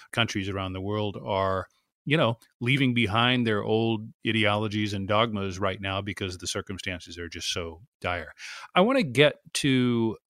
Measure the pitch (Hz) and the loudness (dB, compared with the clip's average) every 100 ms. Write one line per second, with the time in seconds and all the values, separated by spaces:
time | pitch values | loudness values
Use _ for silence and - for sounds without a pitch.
0 | - - 110 107 95 98 95 92 95 107 | -8 -2 -2 -2 -4 -4 -6 -6 -4 -2
1 | 107 98 120 95 95 95 - _ _ _ | -4 -6 -2 0 2 0 -4 _ _ _
2 | - 156 117 117 _ _ 120 135 135 120 | 0 2 2 0 _ _ 0 2 4 2
3 | 107 110 120 127 113 104 107 110 113 110 | 2 4 4 2 2 0 0 0 2 0
4 | 110 - 113 110 104 104 107 107 107 101 | -6 -6 -2 2 2 2 0 -2 -2 -4
5 | 95 104 117 104 98 90 98 95 98 95 | 0 2 2 0 -4 -2 -4 -2 -4 -4
6 | 101 92 95 90 90 104 - 95 - 87 | -4 -6 -6 -6 -6 -6 -6 -8 -8 -10
7 | - 85 85 87 - 98 82 80 117 _ | -12 -12 -12 -8 -6 -6 -6 -12 -20 _
8 | 92 87 73 - - - - - 208 269 | -4 -4 -6 -14 -16 -16 -2 2 4 4
9 | 170 120 147 - - - 143 131 123 117 | 2 4 4 4 -8 -2 2 4 4 2
10 | 113 101 _ | 0 -2 _